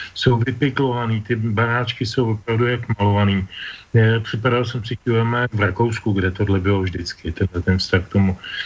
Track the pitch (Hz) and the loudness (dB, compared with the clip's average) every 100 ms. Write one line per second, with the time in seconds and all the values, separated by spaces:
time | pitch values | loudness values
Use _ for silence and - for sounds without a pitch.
0 | - - 131 117 120 - 143 131 131 123 | -10 0 2 4 0 0 -2 0 0 0
1 | 117 110 107 113 113 107 117 120 120 - | -2 -2 -2 -2 0 0 0 0 -2 -4
2 | 113 - 113 107 - 113 120 120 120 110 | -2 0 0 -2 -2 0 2 0 -4 0
3 | 101 101 101 98 92 - - - - 113 | 2 4 2 2 -2 -10 -16 -16 0 4
4 | 110 113 110 113 120 120 117 120 101 120 | 4 2 -2 -2 0 0 0 -4 -6 -6
5 | 123 113 117 120 123 104 101 92 117 107 | 0 2 2 0 -2 0 -2 2 0 0
6 | 110 98 92 92 101 98 95 98 92 87 | -2 0 0 0 0 2 2 0 0 -4
7 | 85 - 82 - 95 87 92 92 - 95 | -8 -8 -8 -2 -2 -2 0 0 2 -2
8 | 92 104 95 92 - - | 0 2 2 0 -8 -10